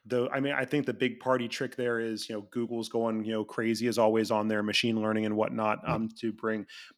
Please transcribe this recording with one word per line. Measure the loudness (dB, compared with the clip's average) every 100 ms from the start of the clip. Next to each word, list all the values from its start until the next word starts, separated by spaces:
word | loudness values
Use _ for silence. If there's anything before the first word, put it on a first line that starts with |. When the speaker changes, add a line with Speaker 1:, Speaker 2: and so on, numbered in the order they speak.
| -2
Speaker 1:
Though, | 0 0
I | 0
mean, | 0
I | -2 0
think | 0 0
the |
big | 0 -2 0
party | 2 2 0
trick | -4 -6 -2
there | -2 0
is, | -2 -4 -6
you | -8
know, | -6
Google's | -4 -2 -2 -2
going, | 0 0 0 -2
you |
know, | -2
crazy | -2 -2 0 2 2
as | 4
always | 4 4 4
on | 2 2
their | 0
machine | 2 2 2 2
learning | 2 2 2
and | 2
whatnot, | 0 2 0 0
Speaker 2:
Yep. | -2 -2
Speaker 1:
um, | -2 -4
to | -6
bring | -4 -2 -2 -6 -14 -20